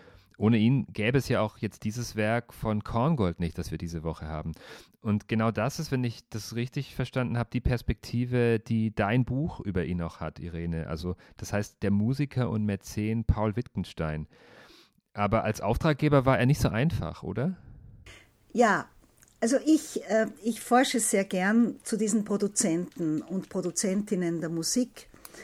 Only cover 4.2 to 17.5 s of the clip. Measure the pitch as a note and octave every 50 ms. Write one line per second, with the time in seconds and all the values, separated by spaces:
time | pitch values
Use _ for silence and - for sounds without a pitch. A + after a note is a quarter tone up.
4.2 | E2 D#2 D#2+ D#2 D#2 D#2+ D#2 - - - - - - _ _ _ - A2 G#2 G#2
5.2 | - - A2+ A2 A2 A#2 G#2 G#2+ A2 C#3+ - - D#3 - C#3 B2+ B2 A#2 A#2 -
6.2 | - - - A2 - - A2+ A#2+ B2 C3 - D3 C3 - - - B2+ - - C3
7.2 | B2 A#2+ A#2+ A#2+ A#2+ - - B2+ - - B2+ A#2 - - A#2 - - - - A#2+
8.2 | B2 B2 B2 B2 A#2+ A#2 A2+ A2 - - A2+ A2 A2 A2 G#2+ - G#2 G2+ A#2 C3
9.2 | A#2+ - B2 C3+ D3+ - - - - G#2 F2+ F#2 E2+ - F2+ F2 E2+ E2 - -
10.2 | E2 D#2 - - C#2+ E2+ E2 E2 E2+ E2+ E2+ D#2+ D#2+ - D#2+ D#2+ E2 F2+ F2+ -
11.2 | - - - - G2 - - G#2 G#2 - _ - - G2 G2+ G2+ G#2+ A#2 C3 C#3
12.2 | D3 C#3 - B2+ B2 - A2 A2 G#2+ G#2 G2 F#2+ - - - G#2+ G#2+ A2 A2+ A#2
13.2 | A2 - - A2 G#2+ A2 G2 B2 - - - F#2+ E2+ - - - D#2+ D#2 D2+ D#2
14.2 | D#2 - - - - - - - - - - - - _ _ _ _ _ - G#2
15.2 | G#2 G2+ A2+ A2 - G#2+ A2 - - G#2 A#2+ - - D#3+ D3 - D3+ D3+ C#3+ C#3
16.2 | B2 C3+ C3 F2+ B2 B2+ D3 - C3 A2+ E2+ A2+ C#3 E3+ C3+ - F2 D#2+ D#2 -
17.2 | - F2 F2+ A2+ C3+ F#3